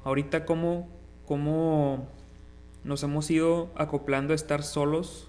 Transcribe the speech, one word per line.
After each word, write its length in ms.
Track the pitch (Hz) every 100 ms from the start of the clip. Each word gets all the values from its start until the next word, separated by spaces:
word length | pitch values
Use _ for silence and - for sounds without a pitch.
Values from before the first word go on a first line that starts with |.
Ahorita, 420 | 135 135 143 165 156
¿cómo, 440 | 165 170 175 175 - - - -
cómo 840 | 143 147 156 165 156 139 135 135 - - - - - - -
nos 180 | - 139
hemos 300 | 143 147 151
ido 400 | 160 165 170 170 -
acoplando 580 | 151 143 143 135 139
a 20 | 156
estar 260 | - 147
solos 640 | 147 151 143 156 180 -